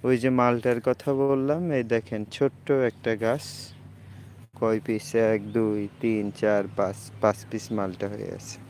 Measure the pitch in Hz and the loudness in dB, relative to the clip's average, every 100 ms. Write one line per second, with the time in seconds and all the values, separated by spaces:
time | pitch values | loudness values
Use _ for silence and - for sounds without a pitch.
0 | 123 127 127 127 123 120 123 120 127 123 | 2 2 4 4 4 4 2 0 0 0
1 | - 135 139 135 135 156 175 139 117 117 | 0 0 2 2 0 0 0 -2 0 -2
2 | 110 110 104 - 139 - - 139 123 110 | 0 -8 -6 0 0 0 0 2 2 0
3 | 117 110 113 139 - - - - - - | -4 0 0 0 -4 -14 -16 -18 -20 -20
4 | - - - - - - 113 110 - 110 | -20 -20 -20 -20 -20 -2 0 0 0 -4
5 | - 117 113 110 101 113 110 104 101 - | 0 2 4 2 0 0 0 0 -4 -2
6 | 117 110 101 - 107 104 101 104 95 98 | 0 0 -2 0 2 2 0 -2 -2 -4
7 | - - 107 104 - 110 - 110 95 90 | -14 2 2 2 -4 -10 -4 -4 -4 -4
8 | 101 104 - - - 104 | -6 -6 -10 -10 -14 -16